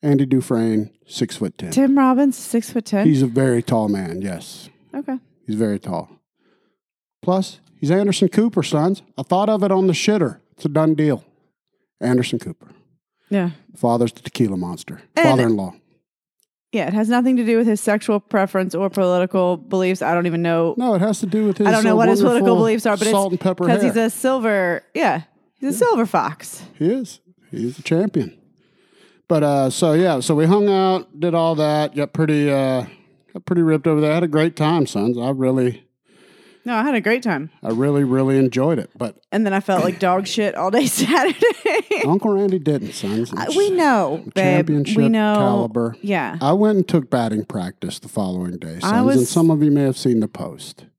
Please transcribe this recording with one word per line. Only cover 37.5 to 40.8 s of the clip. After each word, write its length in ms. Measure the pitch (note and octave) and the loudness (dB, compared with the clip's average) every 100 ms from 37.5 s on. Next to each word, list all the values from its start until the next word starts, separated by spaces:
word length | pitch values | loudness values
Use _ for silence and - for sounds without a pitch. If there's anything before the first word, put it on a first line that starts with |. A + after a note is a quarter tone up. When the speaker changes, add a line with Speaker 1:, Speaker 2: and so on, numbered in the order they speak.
| _ | _
Speaker 1:
I 80 | - | -6
really, 340 | A2+ C#3 C#3+ | -2 0 2
really 320 | C#3 C3 C3+ C3+ | 2 2 2 2
enjoyed 420 | C3 B2 C#3 D#3 | 2 2 0 0
it. 120 | - | -4
But 220 | - A#2 - _ | -8 -10 -10 _
Speaker 2:
And 140 | G3 G#3+ | -2 0
then 80 | |
I 60 | F#3+ | -2
felt 220 | G3 F#3 | 0 0
like 160 | E3 F3 | 0 0
dog 280 | F#3 F#3 G3 | 0 0 -2
shit 280 | - G#3 | -4 -4
all 160 | - F#3 | -2 -2
day 140 | A3 | 0